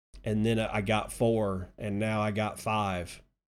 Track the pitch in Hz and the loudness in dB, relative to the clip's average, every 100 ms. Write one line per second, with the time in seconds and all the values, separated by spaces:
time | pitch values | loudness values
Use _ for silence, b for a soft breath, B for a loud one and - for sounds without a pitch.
0 | _ - 113 107 113 113 110 107 101 107 | _ -10 -2 2 4 2 0 -2 2 0
1 | - - 117 113 101 95 90 - 107 101 | 0 0 2 4 2 -2 -6 -8 -4 0
2 | 110 110 107 104 107 - 113 107 101 90 | 0 2 0 0 -2 -2 -2 0 0 -2
3 | 85 - - _ _ | -6 -10 -18 _ _